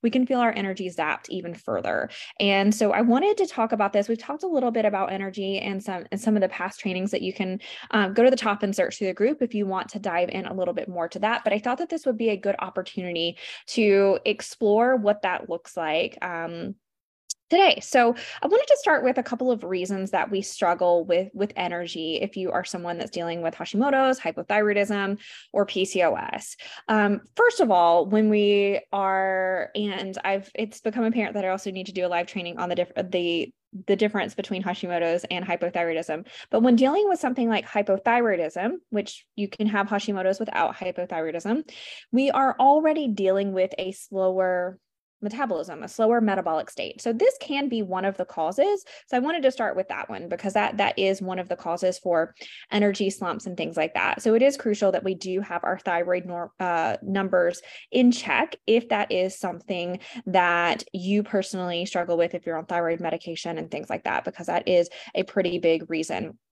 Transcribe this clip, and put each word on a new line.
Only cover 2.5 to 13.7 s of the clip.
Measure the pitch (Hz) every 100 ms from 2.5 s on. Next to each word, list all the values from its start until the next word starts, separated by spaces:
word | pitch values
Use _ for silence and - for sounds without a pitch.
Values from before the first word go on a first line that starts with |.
| 196 196
so | 214 214
I | 185
wanted | 233 240 381 427
to | 381
talk | - 226
about | 214 202
this. | 202 202
We've | 226
talked | - 294
a | 381
little | 311 247
bit | 233 214
about | 196 190
energy | 190 196 190 196 196
and | 208 196
some, | 208 185 -
and | 202
some | 226 214
of |
the | 185
past | - 180 -
trainings | 202 185 190
that | 190
you | 185
can, | - 185 185 - - -
um, | 214 196
go | 202
to | 247
the | 254
top | 220 202
and | 202 202
search | 185 -
through | 196
the |
group | 180 214 302
if | 233
you | 220 196
want | 190 -
to | 208
dive | 196 170 180
in | 190 185
a |
little | 190 180
bit | 175 -
more | 175 170
to | -
that. | 208 233
But | -
I | 202
thought | 247 254
that | 339
this | 330 277
would | 220
be | 226
a | 208
good | 196 196
opportunity | 190 185 185 - 180 175 170 170 - -
to | -